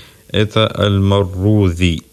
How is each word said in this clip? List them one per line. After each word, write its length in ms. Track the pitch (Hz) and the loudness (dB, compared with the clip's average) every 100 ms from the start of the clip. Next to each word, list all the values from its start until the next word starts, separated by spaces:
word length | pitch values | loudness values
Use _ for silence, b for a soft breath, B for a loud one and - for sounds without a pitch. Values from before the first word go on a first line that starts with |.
| B B - | B B -6
это 420 | 98 107 110 110 - | -4 -2 0 -2 0
Аль-Маррузи. 1200 | 101 98 98 101 92 90 101 107 95 85 90 80 - | 0 2 2 2 0 -2 0 2 2 0 -2 -2 -8